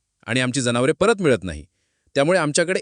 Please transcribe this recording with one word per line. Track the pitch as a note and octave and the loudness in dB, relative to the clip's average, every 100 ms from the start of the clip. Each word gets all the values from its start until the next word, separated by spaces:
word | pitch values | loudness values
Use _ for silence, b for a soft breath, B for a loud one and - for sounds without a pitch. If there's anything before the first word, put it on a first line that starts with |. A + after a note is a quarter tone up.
| _ _ - | _ _ -6
आणि | B2+ | -2
आमची | B2+ C3+ | -2 -2
जनावरे | B2 A#2+ C3+ | -2 0 0
परत | - G3+ G#3 | 0 0 2
मिळत | E3 A2+ | 2 0
नाही. | F2 D2 D2+ _ _ _ _ | -2 -12 -14 _ _ _ _
त्यामुळे | C#3 C#3+ F#3 | -2 2 2
आमच्याकडे | D3+ D3 E3+ G3 | 0 0 0 -2